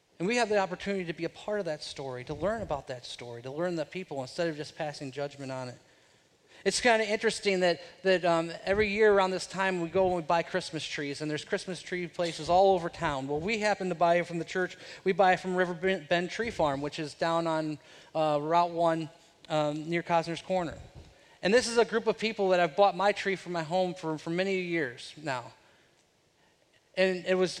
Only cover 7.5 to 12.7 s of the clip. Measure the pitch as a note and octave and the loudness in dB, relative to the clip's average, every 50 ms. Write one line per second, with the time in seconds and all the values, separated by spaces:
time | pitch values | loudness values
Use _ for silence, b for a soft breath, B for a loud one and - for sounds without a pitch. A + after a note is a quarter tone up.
7.5 | F#3+ F#3 F#3 F3 E3+ F3 B B B B - F#3+ F#3 F3+ E3 F3 E3+ E3 E3 E3+ | 2 4 4 4 2 2 B B B B 2 2 4 4 4 4 2 2 0 -2
8.5 | E3 - - F#3+ G3 G#3 G#3+ G#3 G3 G#3 A3 G#3+ G3+ G3 F#3+ F#3 F#3+ F3+ - - | -6 -6 -2 -2 2 2 2 2 4 6 6 6 8 6 4 2 0 -4 -6 -6
9.5 | - F3+ F#3+ F#3+ F#3 F3+ E3+ E3 E3 F#3+ F#3+ F#3 F3+ F3 D#3+ - F3 E3+ D#3+ - | -4 -2 0 0 0 0 -2 0 2 2 2 2 2 0 0 2 2 2 2 0
10.5 | - F#3 E3 - - D#3 - - - - D3 C#3+ C#3+ - D3+ D3+ D3+ D3+ - - | -2 -4 -4 -4 -8 -8 -8 -6 -6 -6 -6 -6 -6 -6 -4 -4 -4 -4 -4 -4
11.5 | - F#3+ - - F3+ D#3 - - F3+ F3+ F3 E3 - - F3 E3+ D#3 - D#3 C#3+ | -4 -4 -4 -4 -10 -10 -8 -8 -6 -6 -6 -6 -4 -4 -4 -4 -4 -4 0 4
12.5 | E3+ F#3 G3 G3 | 6 8 8 8